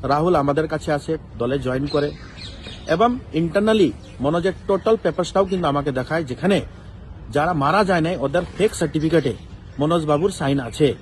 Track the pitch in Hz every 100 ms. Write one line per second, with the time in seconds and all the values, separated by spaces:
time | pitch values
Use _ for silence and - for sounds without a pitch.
0 | 127 143 165 170 139 143 156 156 - 147
1 | - 160 - - 120 139 127 131 143 147
2 | 147 147 - - - - - - - 160
3 | 233 247 - 156 170 190 214 220 160 -
4 | - - 131 170 180 180 - 196 220 220
5 | 175 160 170 190 190 185 160 143 143 131
6 | 127 160 151 120 185 190 - - - -
7 | - - - 139 160 170 139 185 190 180
8 | 160 175 135 165 170 - 214 - 165 156
9 | 156 160 143 104 - - - - 147 170
10 | 151 147 196 185 143 139 120 - 147 95